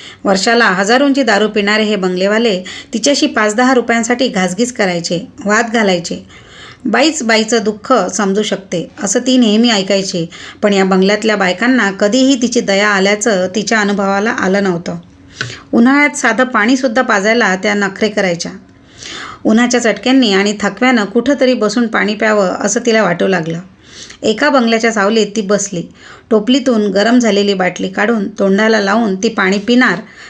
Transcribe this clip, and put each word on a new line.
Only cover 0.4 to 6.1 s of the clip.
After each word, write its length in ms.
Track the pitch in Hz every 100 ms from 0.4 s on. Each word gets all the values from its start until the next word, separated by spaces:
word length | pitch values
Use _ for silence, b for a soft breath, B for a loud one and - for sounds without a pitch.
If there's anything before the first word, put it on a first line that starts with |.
| 233 233
हजारोंची 580 | 214 180 202 247 285 269
दारू 260 | 226 202 214
पिणारे 340 | 214 202 214
हे 140 | 214 202
बंगलेवाले 640 | 185 180 196 220 233 185 B B B
तिच्याशी 340 | 226 277 277 294
पाच 280 | 233 214
दहा 200 | 208 254
रुपयांसाठी 540 | 247 240 233 226 247 247
घासघीस 440 | 185 185 180 240
करायचे, 540 | - 190 175 170 175 - -
वाद 280 | 202 214 226
घालायचे. 540 | 226 202 180 170